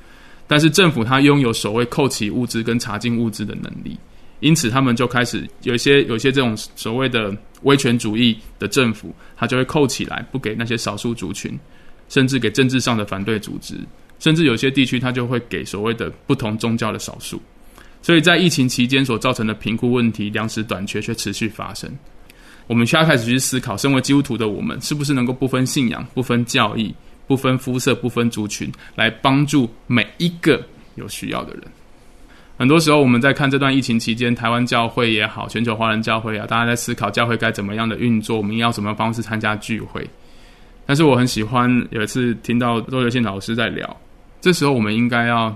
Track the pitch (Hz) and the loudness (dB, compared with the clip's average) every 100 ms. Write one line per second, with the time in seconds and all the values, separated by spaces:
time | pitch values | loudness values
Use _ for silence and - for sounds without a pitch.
0 | - - - - - 147 160 147 180 120 | -20 -20 -20 -20 0 4 4 6 4 2
1 | 110 135 143 143 123 110 107 113 120 - | 2 4 6 6 2 0 -2 -2 0 0
2 | 135 - 107 107 120 117 113 117 - 104 | 0 0 -4 -2 -2 -2 0 -2 -2 -4
3 | 120 117 117 104 104 - - - - - | -2 0 -2 -4 -8 -8 -10 -10 -12 -12
4 | - - - - 139 160 113 135 131 117 | -16 -20 -20 0 4 4 2 2 2 2
5 | 123 123 120 110 - - - 120 143 139 | 2 2 0 -2 -8 -8 -4 0 4 4
6 | - 113 135 135 123 107 - - - 120 | 4 0 2 2 0 -2 -10 -10 -6 -2
7 | 135 120 104 104 - - 131 139 135 120 | 0 0 -2 -6 -12 -2 4 4 4 0
8 | 110 107 120 110 - - 104 143 120 104 | 0 2 2 2 -8 -8 -2 2 2 -2
9 | 85 - - - 117 127 131 156 139 - | -10 -18 -20 -6 -2 -2 0 0 0 0
10 | 104 - 113 131 110 107 117 117 - 104 | -6 -8 -8 -8 -6 -6 -4 -4 -4 -6
11 | 120 117 85 101 - - - - - - | -6 -6 -8 -8 -10 -12 -16 -20 -20 -20
12 | - 139 131 135 117 120 131 127 120 113 | -4 0 2 2 0 2 2 2 0 -2
13 | 104 98 98 107 - 92 - - - - | -4 -6 -4 -4 -6 -12 -12 -12 -14 -18
14 | - - 160 156 156 117 135 135 123 127 | -20 -2 2 4 4 2 2 2 2 0
15 | 127 123 120 123 120 87 - 95 110 117 | 0 -2 -2 -4 -4 -8 -8 -4 -4 -4
16 | 85 - - 139 110 110 117 113 110 98 | -6 -8 -2 -2 0 -2 -2 -2 -2 -6
17 | - - - - - - - - - - | -10 -12 -12 -12 -14 -20 -20 -20 -20 -6
18 | - 170 160 165 180 - 127 123 123 135 | 4 6 6 6 4 2 0 2 2 2
19 | 135 110 127 123 110 104 104 113 123 123 | 2 0 0 0 -2 -4 -4 -2 0 2
20 | 117 107 104 107 107 - 110 92 98 104 | 0 0 -4 -4 -4 -4 -4 -6 -4 -6
21 | - 113 104 101 113 - 92 95 - 139 | -6 -6 -6 -4 -6 -6 -12 -10 -12 -14
22 | - - - - - - - 117 117 160 | -18 -20 -20 -20 -20 -20 -2 2 4 4
23 | 160 139 113 127 - 127 123 101 139 135 | 4 4 2 0 0 -4 -4 -2 0 2
24 | 123 139 139 110 110 101 - - - 151 | 2 2 2 -2 -2 -2 -6 -6 -6 -4
25 | 143 135 123 127 131 131 127 151 120 62 | -2 0 0 -2 -2 0 0 0 -2 -2
26 | - - 117 120 120 135 107 113 107 - | -6 -6 0 0 0 0 0 -2 -6 -8
27 | - - - 131 131 127 127 127 131 117 | -20 -20 -2 0 2 0 -2 -2 0 0
28 | 123 120 117 110 104 - 85 - - - | 0 0 0 -2 -6 -6 -8 -10 -14 -2
29 | 110 113 135 135 147 151 117 - - 120 | -2 2 2 2 4 2 0 -4 -2 0
30 | 101 - 175 170 165 135 - - - - | 0 -2 -4 0 2 2 0 -20 -20 -16
31 | - - - 60 - - - - - - | -12 -10 -6 -6 -8 -14 -18 -20 -20 -20
32 | - - - - - - 123 160 156 151 | -20 -20 -20 -20 -20 -2 4 4 6 6
33 | 135 120 139 131 139 135 139 135 131 113 | 6 4 4 2 0 2 2 2 2 -2
34 | 117 113 120 120 117 120 123 123 117 127 | 0 -2 0 0 0 0 0 0 0 0
35 | 117 107 107 107 104 107 117 110 113 110 | 0 2 -2 -4 -6 -4 -2 0 0 0
36 | 113 113 113 107 107 113 117 120 - 120 | 0 -2 -2 -6 -2 0 0 -2 -4 -4
37 | 104 104 120 113 117 117 101 107 113 104 | -2 0 0 0 0 -2 -6 -4 -4 -2
38 | 120 110 101 110 101 113 117 113 104 107 | 0 0 0 -2 -2 0 0 0 -6 -2
39 | 110 113 107 110 107 107 - 107 - - | -2 -2 -6 -4 -2 -4 -6 -8 -6 -10
40 | - - - - - - - - - 139 | -12 -16 -20 -20 -20 -20 -20 -14 -2 4
41 | 156 123 123 110 107 123 123 123 - 117 | 6 6 2 0 -2 0 2 2 0 -4
42 | 107 131 123 107 - 120 123 117 - 131 | -4 -2 -2 -2 -2 -2 0 -2 -2 -2
43 | 120 123 110 95 - 113 110 - - - | 0 0 -2 -4 -6 -2 -2 -4 -10 -14
44 | - - - - 185 175 143 131 107 107 | -20 -20 -20 -2 0 2 2 2 2 2
45 | 120 120 117 117 113 | 2 2 0 0 -2